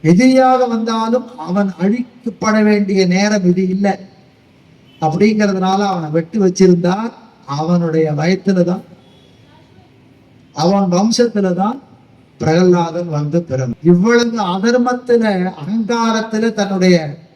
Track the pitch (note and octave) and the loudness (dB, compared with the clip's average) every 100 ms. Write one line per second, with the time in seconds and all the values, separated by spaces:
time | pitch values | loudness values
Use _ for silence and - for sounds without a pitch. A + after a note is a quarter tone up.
0 | D#3 F3 B3+ C4 B3+ B3+ B3 A3+ A3+ A3+ | 4 4 6 6 4 4 2 -2 -2 -4
1 | A3+ B3 - - D#3+ F#3 G3+ F3+ F#3+ A#3+ | -2 -2 -4 -14 -6 -2 -2 -2 -2 -2
2 | B3 - A#3 F3+ A3 G#3+ G#3+ G#3 G3 G3 | -4 -10 -12 -6 -2 0 2 2 0 0
3 | F#3 F3+ G#3 G#3 F3+ F3+ F#3 F#3+ G3 F#3+ | 2 2 0 0 0 0 0 0 -2 -2
4 | - - _ _ _ _ _ _ _ - | -10 -20 _ _ _ _ _ _ _ -6
5 | D#3 E3 G#3+ G#3+ G#3 F#3+ F#3 F#3+ G3+ F#3 | -4 2 2 2 0 0 0 0 -2 -4
6 | D#3 D#3+ E3 A3 F#3+ F3+ F#3 F3 F3 F#3+ | -2 -4 -4 0 0 4 4 4 0 -4
7 | A#3 - - _ - C#3+ D#3+ F3 E3 D#3+ | -6 -12 -20 _ -12 -6 -2 0 0 0
8 | D#3+ D3 D#3+ F#3 - F#3 E3+ G3 - - | 0 -2 -2 -2 0 0 0 -2 -10 -20
9 | _ - _ _ _ - _ - _ _ | _ -20 _ _ _ -20 _ -20 _ _
10 | _ _ _ _ _ - E3 G3 F#3+ F3 | _ _ _ _ _ -4 0 0 0 0
11 | G#3+ A3+ A#3+ G#3 F#3+ F3 G3+ C#4 - - | 0 0 0 0 -2 -2 -4 -4 -14 -20
12 | _ _ _ _ D3+ E3 F3+ F3 E3+ E3 | _ _ _ _ -2 2 4 2 0 -6
13 | F3 D3+ D3 E3 E3+ C3 B2+ A#2 D#3+ F3 | -6 -6 -2 -4 -4 -6 -6 -2 2 2
14 | G#3 A#3+ A#3+ A3+ F#3+ F#3+ A3 B3 B3 B3 | 4 2 0 -4 -4 -2 0 0 0 -4
15 | B3 A#3+ A3 F#3+ F#3 F#3 D3 A3 G#3 A#3+ | 0 0 2 -2 -4 -6 -6 -4 -2 -2
16 | A3+ A3 G#3+ G#3+ A3+ G#3+ G3 F#3+ F#3 F3 | -2 -2 -4 -2 -2 -2 -4 0 2 2
17 | D3+ C#3+ - | 0 -12 -20